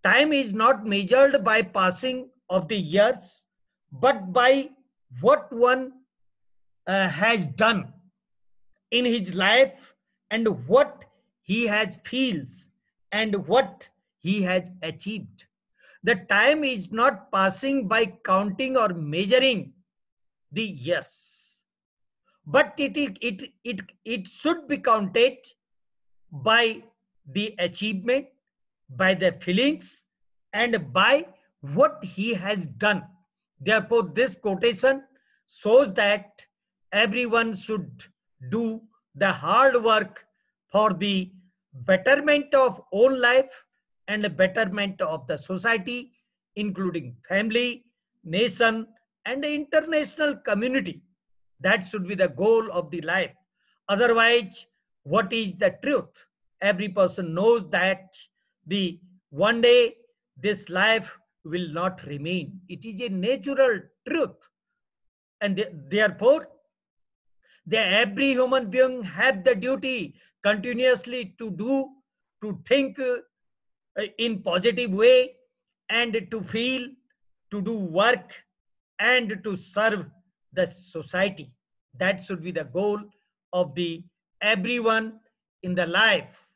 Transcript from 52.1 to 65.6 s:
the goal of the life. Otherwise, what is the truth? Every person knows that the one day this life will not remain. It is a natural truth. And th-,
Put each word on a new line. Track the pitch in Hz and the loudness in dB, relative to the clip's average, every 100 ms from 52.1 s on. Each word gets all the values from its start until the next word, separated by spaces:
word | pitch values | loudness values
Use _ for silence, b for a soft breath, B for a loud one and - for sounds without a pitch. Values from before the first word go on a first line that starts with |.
| 196 | -2
the | 185 | -2
goal | 123 202 226 220 | 0 2 2 2
of | 180 170 | -6 -6
the | 175 | -8
life. | 156 185 160 _ _ _ _ _ - | -4 -4 -4 _ _ _ _ _ -4
Otherwise, | 202 240 226 226 240 196 - - _ _ _ | 2 2 4 4 4 0 -16 -20 _ _ _
what | 139 180 190 | -2 0 0
is | 226 214 - | -4 -6 0
the | 196 180 | 0 0
truth? | 269 277 - _ _ _ _ _ | -2 -2 -4 _ _ _ _ _
Every | 196 190 208 | -2 0 -2
person | 185 180 175 175 160 | 2 0 0 -6 0
knows | 214 233 170 | 4 4 2
that | 180 185 190 - - - _ _ _ 151 | 0 0 -2 -8 -20 -20 _ _ _ -6
the | 202 185 175 _ _ _ | -4 -4 -6 _ _ _
one | 143 202 233 | 0 0 4
day | 240 247 233 - _ _ _ - | 6 6 4 -2 _ _ _ -8
this | 190 196 185 | -6 -6 -6
life | 180 208 226 - - _ _ | 0 2 0 -2 -18 _ _
will | 156 170 175 | -10 -8 -6
not | 151 185 180 - | -4 -4 -6 -12
remain. | 143 151 180 151 - - | -10 -6 -6 -6 -16 -18
It | 175 226 | -16 -14
is | 196 | -10
a | 240 | -6
natural | 190 190 262 196 269 262 214 - _ - | -4 -2 -2 -4 2 2 2 -6 _ -6
truth. | 320 240 - _ _ _ _ _ _ _ _ _ _ | -4 -4 -6 _ _ _ _ _ _ _ _ _ _
And | 208 | -4
th-, | 190 | -2